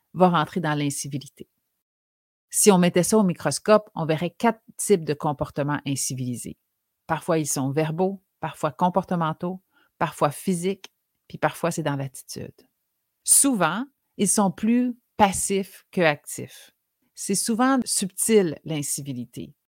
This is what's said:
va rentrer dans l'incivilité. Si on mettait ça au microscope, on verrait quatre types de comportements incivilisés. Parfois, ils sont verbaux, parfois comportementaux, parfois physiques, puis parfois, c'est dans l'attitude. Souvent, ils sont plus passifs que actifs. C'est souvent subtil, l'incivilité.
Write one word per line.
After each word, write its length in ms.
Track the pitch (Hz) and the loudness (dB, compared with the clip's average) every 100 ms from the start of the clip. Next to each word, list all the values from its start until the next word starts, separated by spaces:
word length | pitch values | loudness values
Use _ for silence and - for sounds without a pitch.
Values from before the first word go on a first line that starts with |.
| _ | _
va 160 | 160 180 | 2 4
rentrer 300 | 170 151 196 | 4 0 -2
dans 140 | 156 | -2
l'incivilité. 720 | 147 143 139 143 139 - _ - _ _ _ _ _ _ _ _ _ _ | -2 -2 -4 -8 -10 -12 _ -20 _ _ _ _ _ _ _ _ _ _
Si 220 | - 214 | 2 6
on 80 | 180 | 6
mettait 240 | 175 175 | 6 4
ça 160 | 170 220 | 4 4
au 40 | |
microscope, 680 | 190 160 156 135 - 214 - | 2 0 -4 -4 4 4 2
on 140 | - 156 | -6 -2
verrait 240 | 156 170 | -2 -2
quatre 320 | - 233 226 - - | 0 0 0 -10 -10
types 300 | - 196 156 | 2 2 2
de 80 | |
comportements 680 | 147 156 143 147 - 143 147 143 | -4 -4 -4 -6 -4 -4 -4 -4
incivilisés. 720 | 135 - 127 127 120 - - _ _ _ _ - | -4 -4 -6 -6 -6 -10 -16 _ _ _ _ -6
Parfois, 320 | 156 - 160 | -6 0 -2
ils 100 | 147 | 0
sont 220 | - 135 | -2 -2
verbaux, 540 | 139 160 160 190 196 _ _ | 0 -2 0 -2 -2 _ _
parfois 320 | 160 - 151 | -12 -6 -6
comportementaux, 920 | - 180 190 175 180 160 165 180 185 _ _ _ _ | 0 0 0 -2 -2 -2 -4 -8 -10 _ _ _ _
parfois 320 | 165 - 151 | -6 0 0
physiques, 600 | - - 175 180 190 - _ _ _ _ | 0 -4 -2 -2 -6 -12 _ _ _ _
puis 100 | - | -4
parfois, 340 | 151 - 170 | -2 0 -4
c'est 120 | 165 | -2
dans 120 | 151 139 | -4 -4
l'attitude. 580 | 135 - - - 135 - _ _ _ _ _ _ | -6 -12 -16 -14 -14 -16 _ _ _ _ _ _
Souvent, 600 | - - 285 233 160 185 277 _ _ - | 2 4 4 2 0 0 -6 _ _ -2
ils 100 | 196 | 0
sont 240 | - 196 | 2 2
plus 440 | - 220 240 247 233 _ - | 2 2 2 2 -4 _ 2
passifs 680 | 202 185 - 196 196 - _ | 2 2 -2 -2 -4 -12 _
que 100 | 190 | 2
actifs. 680 | 165 143 - - 127 - - _ _ _ _ | 2 2 -6 -12 -12 -16 -20 _ _ _ _
C'est 220 | - - 196 | -12 -4 -2
souvent 440 | - 220 254 269 | -2 0 2 2
subtil, 760 | 233 - 190 - - 220 175 139 | 0 -4 -4 -4 4 4 4 -2
l'incivilité. 880 | - 156 143 - 143 123 120 - 147 - | -6 -6 -4 -8 -8 -10 -10 -12 -16 -18